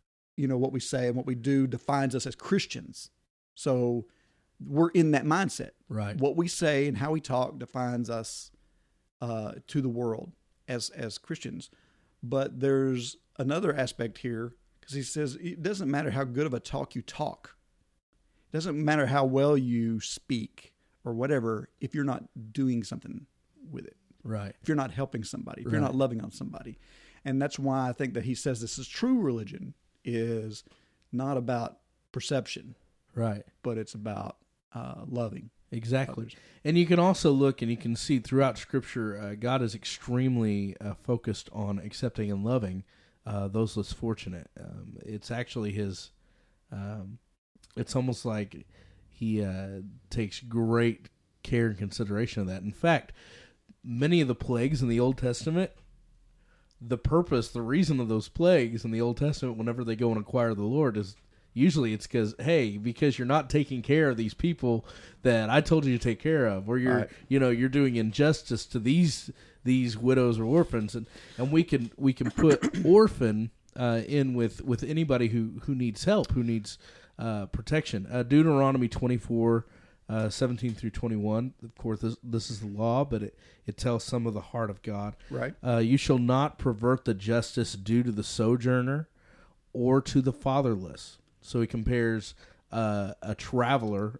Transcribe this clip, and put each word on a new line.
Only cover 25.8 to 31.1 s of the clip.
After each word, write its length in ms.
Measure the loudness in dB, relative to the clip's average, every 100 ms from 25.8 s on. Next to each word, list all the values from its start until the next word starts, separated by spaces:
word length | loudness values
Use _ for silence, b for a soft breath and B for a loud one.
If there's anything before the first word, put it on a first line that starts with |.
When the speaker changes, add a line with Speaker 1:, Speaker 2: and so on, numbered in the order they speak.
Speaker 2:
Right. 60 | 2
Speaker 1:
not 80 | 2
loving 260 | 0 -2
on 100 | -8
somebody. 480 | -10 -12 -10 -14 -18 b b b b
And 160 | -4 -2
that's 160 | -2 -2
why 280 | -2 0 -2
I 40 |
think 200 | -4 -4 -4
that 80 | -4
he 80 | -4
says 260 | -4 -4
this 160 | -6 -10
is 80 | -10
true 320 | -4 2 2
religion 560 | 2 -2 -6 -10 -14 -16 _ _
is 600 | -6 -2 -2 -4 -6 -12 -18 b b b b